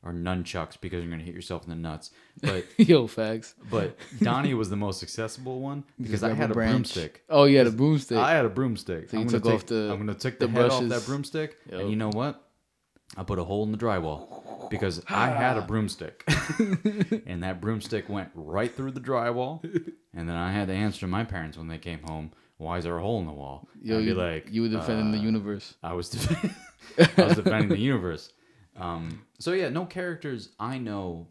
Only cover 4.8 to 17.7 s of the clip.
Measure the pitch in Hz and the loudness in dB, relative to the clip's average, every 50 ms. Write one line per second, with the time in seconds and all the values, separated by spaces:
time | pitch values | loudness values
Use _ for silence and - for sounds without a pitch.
4.8 | 104 101 95 - - - - - 113 110 - - 127 127 127 127 131 139 143 143 | -2 -2 -2 -4 -6 -10 -6 -6 -6 -6 -6 -10 -10 -8 -8 -6 -6 -6 -8 -8
5.8 | 143 _ _ - 127 110 107 104 95 113 113 147 151 113 110 117 113 113 123 127 | -10 _ _ -10 -6 -2 -2 0 0 0 2 2 0 2 2 2 4 4 4 4
6.8 | 117 - - 92 80 76 - - _ _ 160 143 143 143 139 139 127 120 110 110 | 2 0 -2 -4 -4 -6 -8 -14 _ _ 8 8 10 10 10 10 8 6 6 4
7.8 | 135 151 156 147 131 - 123 113 120 139 165 160 127 110 95 110 135 131 113 95 | 4 4 4 4 2 0 2 2 4 4 4 4 4 2 0 0 -2 -2 -2 -4
8.8 | - - 90 80 80 - - 110 113 120 120 117 104 117 113 107 104 - 117 110 | -4 -6 -6 -6 -6 -6 -4 -2 0 2 2 2 4 4 4 4 2 -2 -2 0
9.8 | 107 107 101 98 107 107 101 - - 127 117 - 131 120 113 120 120 123 135 127 | 0 0 -2 -2 -2 -4 -4 -4 -4 -6 -2 0 -2 0 4 4 4 6 4 4
10.8 | 123 117 123 120 110 113 135 143 143 - - 160 156 151 - _ _ - - 92 | 2 0 0 -2 -2 -4 -4 -4 -6 -6 -6 -6 -6 -6 -8 _ _ -12 -8 -6
11.8 | 98 101 107 107 110 107 104 107 123 147 139 - _ _ _ _ _ _ _ _ | -2 -2 0 0 0 0 0 -2 -2 -2 -4 -8 _ _ _ _ _ _ _ _
12.8 | _ _ _ _ _ _ - - 95 92 104 90 87 87 98 104 107 107 107 107 | _ _ _ _ _ _ -12 -12 -6 -4 -2 -2 -2 -2 0 0 0 0 -2 -2
13.8 | 117 117 104 92 82 78 76 73 - - - - - - - - - - - 104 | 0 0 0 2 0 -2 -4 -6 -8 -14 -16 -16 -14 -14 -14 -12 -8 -6 -4 0
14.8 | 107 95 85 82 - - 98 98 117 131 123 117 117 127 127 113 92 82 107 110 | 0 0 -2 -2 -6 -2 0 2 2 2 2 2 2 2 2 0 -2 -2 0 0
15.8 | 107 98 - - 87 78 - _ - - 151 147 - - 156 - 233 202 190 170 | 0 -2 -4 -8 -10 -12 -12 _ -2 0 0 0 0 -4 0 0 2 2 2 0
16.8 | - 214 208 208 190 - - - - - 92 87 87 92 95 87 85 104 | 0 -2 0 0 0 0 0 -6 -4 -6 -6 -6 -4 -4 -6 -4 -2 -2